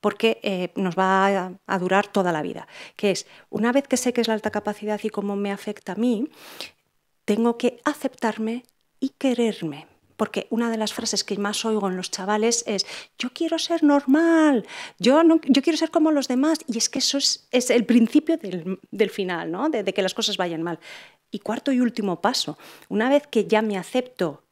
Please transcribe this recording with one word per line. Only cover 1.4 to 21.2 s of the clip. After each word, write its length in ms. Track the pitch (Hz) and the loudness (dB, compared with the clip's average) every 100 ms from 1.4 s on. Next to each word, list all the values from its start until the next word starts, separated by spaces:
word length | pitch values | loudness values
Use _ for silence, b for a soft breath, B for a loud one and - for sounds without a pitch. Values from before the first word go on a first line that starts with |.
| 180 185 - | -4 -10 -6
a 120 | 190 | -4
durar 280 | 180 190 202 | 2 2 2
toda 260 | - 180 | 0 0
la 80 | 160 | 0
vida, 260 | 151 - - B B - | -4 -10 -16 B B -4
que 140 | 208 | -2
es, 160 | 185 - B B | -2 -6 B B
una 220 | 214 226 | -2 2
vez 160 | 254 277 | 0 0
que 80 | 247 | -2
sé 160 | 254 | 0
qué 80 | 240 | 0
es 60 | 226 | 0
la 60 | |
alta 180 | 220 214 | 0 -2
capacidad 480 | 208 208 208 208 208 | -4 -6 -6 -6 -4
y 60 | 214 | -4
cómo 280 | 208 202 202 | -6 -6 -4
me 140 | 202 | -4
afecta 400 | 196 - 208 - | -6 -8 -10 -10
a 20 | 185 | -2
mí, 340 | 240 220 277 B B B B B _ _ _ _ | 0 0 -2 B B B B B _ _ _ _
tengo 340 | - 208 233 233 | -2 2 2 2
que 220 | 247 - - | -2 -2 -4
aceptarme 800 | 294 262 - 226 214 220 233 - _ _ _ | -4 -8 -4 -6 -4 -6 -6 -12 _ _ _
y 100 | 269 _ | -8 _
quererme. 680 | 277 233 233 202 165 139 - _ _ _ | -2 0 0 -2 -6 -8 -16 _ _ _
Porque 320 | 214 - - | -4 -4 -6
una 200 | 233 233 | -2 -2
de 80 | 226 | -2
las 160 | 214 | -4
frases 320 | - 226 202 - | -4 -6 -4 -4
que 120 | 196 | -4
más 280 | 202 208 226 | -4 -4 -2
oigo 240 | 214 196 | -2 -2
en 80 | 185 | -4
los 120 | 180 | -6
chavales 540 | - 190 208 226 233 - | -8 -2 0 2 0 -2
es, 180 | 202 - B B _ | -4 -4 B B _
"Yo 120 | 247 | -10
quiero 260 | - 330 330 | -4 -4 -2
ser 240 | - 330 | -2 2
normal, 840 | 302 285 277 285 330 330 311 262 - B B B | 4 4 4 4 6 6 6 4 -2 B B B
yo, 260 | 220 285 | 4 6
no, 180 | 339 320 | 6 6
yo 180 | 269 247 | 4 4
quiero 160 | 269 311 | 4 0
ser 140 | 320 | 0
como 200 | 339 311 | 2 2
los 180 | 302 262 | 2 0
demás", 300 | 247 294 320 - | 0 2 0 -2
y 100 | 233 | -2
es 100 | - | -2
que 120 | - | -2
eso 180 | - 277 | -2 0
es, 320 | - - _ | 0 -2 _
es 180 | 254 247 | 0 4
el 140 | 240 208 | 2 6
principio 520 | 240 226 302 302 330 | 4 6 4 2 -2
del, 420 | 202 180 160 190 _ | -2 -8 -6 -8 _
del 180 | 202 208 | -2 -2
final, 420 | - 185 170 170 | 0 -4 -2 -4
¿no? 160 | 175 285 | -2 -2
De, 140 | 262 | -2
de 100 | 196 | -2
que 80 | 185 | -2
las 120 | 185 | -2
cosas 240 | - 214 190 | -2 -4 -2
vayan 240 | 180 160 | -4 -4
mal. 160 | 165 165 B B B B | -6 -6 B B B B